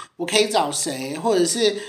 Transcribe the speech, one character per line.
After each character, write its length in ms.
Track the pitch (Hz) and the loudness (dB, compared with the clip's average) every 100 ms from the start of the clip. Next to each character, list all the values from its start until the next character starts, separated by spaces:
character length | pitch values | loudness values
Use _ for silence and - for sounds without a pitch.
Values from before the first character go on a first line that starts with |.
| - - | -16 -10
我 100 | 170 | 0
可 140 | 214 | 2
以 80 | 214 | 4
找 240 | 196 147 | 2 0
谁？” 460 | 143 160 131 135 156 | -2 -4 -6 -6 -4
或 180 | 226 190 | 0 2
者 80 | 170 | 2
是 360 | 233 220 196 | 2 0 0